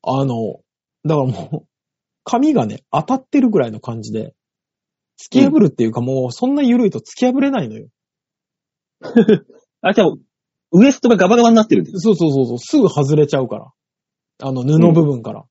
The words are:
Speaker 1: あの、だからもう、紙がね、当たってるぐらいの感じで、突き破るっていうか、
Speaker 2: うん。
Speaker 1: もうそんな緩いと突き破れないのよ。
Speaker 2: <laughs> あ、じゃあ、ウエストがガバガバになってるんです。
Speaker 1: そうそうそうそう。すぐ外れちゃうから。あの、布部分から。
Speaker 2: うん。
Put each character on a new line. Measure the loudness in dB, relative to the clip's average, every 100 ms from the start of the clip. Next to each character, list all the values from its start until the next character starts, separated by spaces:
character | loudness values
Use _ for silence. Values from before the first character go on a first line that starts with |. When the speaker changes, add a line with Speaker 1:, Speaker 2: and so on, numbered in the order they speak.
Speaker 1:
あ | -4 -4
の、 | -2 -4 -8 -10 _ _ _ _
だ | -4 -2
か |
ら | -2
も | -6 -10 -12
う、 | _ _ _ _ _ _
紙 | -4 0 2
が | 0 -2
ね、 | -8 _
当 | -6
た | -2
っ | -6 _
て | 0
る | 2
ぐ | 0
ら | -2
い |
の | -6
感 | -12 -12
じ | -10
で、 | -10 -12 _ _ _ _ _ _ _ _ _
突 | -2
き | 2
破 | 4 4
る | 2
っ |
て | 0
い | -4
う |
か、 | -2
Speaker 2:
う |
ん。 | -4
Speaker 1:
も | -4 -6
う |
そ | -4 -4
ん |
な | 0
緩 | 0 2 0
い |
と | -4
突 | -14 -2
き | -2
破 | 0
れ | -2
な | -2
い | -6
の | -12
よ。 | -20 _ _ _ _ _ _ _ _ _ _ _
Speaker 2:
<laughs> | 0 2 4 2 _ -20 _ _
あ、 | -2
じ | 0
ゃ |
あ、 | 0 -2 _ _ _ _ _
ウ | 4 4
エ |
ス | 2
ト | 0
が | 2
ガ | 2
バ | 4
ガ |
バ | 4
に | 4
な |
っ | 4
て |
る | 0
ん |
で | -2
す。 | -4
Speaker 1:
そ | -2
う |
そ | 0 0
う |
そ | 0
う | -2
そ |
う。 | -6
す | -4 0
ぐ | 0
外 | -2 0 0
れ | 0
ち |
ゃ | -2
う | -6
か | -10
ら。 | -16 _ _ _ _ _ _ _
あ | -10
の、 | -6
布 | 0 4 4
部 | 4
分 | 2 -2
か | -10
ら。 | -16
Speaker 2:
う |
ん。 | _